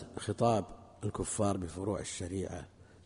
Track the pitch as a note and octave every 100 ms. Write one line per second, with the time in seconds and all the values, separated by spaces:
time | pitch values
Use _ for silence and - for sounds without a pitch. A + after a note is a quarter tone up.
0 | - - - G2+ A#2+ A2 F2 - - -
1 | G#2+ - F#2+ - G2+ G2 F2 E2 G2 F2+
2 | - - F2+ F#2+ F2+ E2+ - - - -